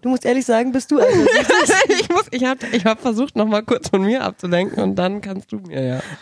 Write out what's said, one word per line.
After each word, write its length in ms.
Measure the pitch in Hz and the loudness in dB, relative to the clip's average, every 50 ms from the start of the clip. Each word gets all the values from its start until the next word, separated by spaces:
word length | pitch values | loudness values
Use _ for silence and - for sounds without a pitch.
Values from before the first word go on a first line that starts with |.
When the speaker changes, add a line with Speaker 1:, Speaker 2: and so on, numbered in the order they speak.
Speaker 1:
Du 60 | - 247 | -4 -2
musst 160 | 254 247 - | -2 -2 0
ehrlich 200 | - 247 269 254 | 0 0 0 0
sagen, 260 | - 233 220 247 262 | 0 2 2 2 0
bist 200 | 240 269 - - | -2 -4 -2 0
du 80 | 294 294 | 2 4
eifersüchtig? 480 | - 523 466 349 302 - 440 440 277 - 494 427 587 - 440 381 - - | 4 4 4 4 4 4 4 2 4 4 4 4 4 4 4 4 4 4
Speaker 2:
<laughs> 100 | 427 359 | 2 0
Ich 100 | - - | 0 0
muss, 160 | 339 370 427 - | 0 0 0 -2
ich 120 | - 247 247 | -2 -2 0
hab, 180 | 254 262 262 - 233 220 | -2 -2 -2 -4 -4 -2
ich 120 | 233 180 | 0 2
hab 160 | 220 220 220 | 2 0 0
versucht, 340 | - 262 226 214 262 277 - | -2 -4 -2 -2 -4 -4 -2
noch 100 | 226 208 220 | -2 -2 0
mal 140 | 214 208 220 | 0 -2 0
kurz 260 | - 247 - - - | 0 -2 -2 -2 -2
von 120 | - 190 | -2 0
mir 220 | 190 202 233 262 - | 2 2 0 0 -2
abzulenken 580 | 101 185 - - 180 175 175 185 - - - | -4 -6 -6 -6 -2 0 0 0 -2 -2 -2
und 140 | 208 190 196 | -2 -2 -2
dann 240 | 190 180 185 202 208 | -2 -2 -4 -4 -6
kannst 300 | 196 196 - 92 - - | -10 -10 -12 -12 -12 -12
du 60 | - 107 | -14 -14
mir, 240 | 98 175 - 135 131 | -12 -10 -8 -6 -4
ja. 140 | 127 127 131 - - 147 - | -4 -4 -6 -8 -12 -12 -6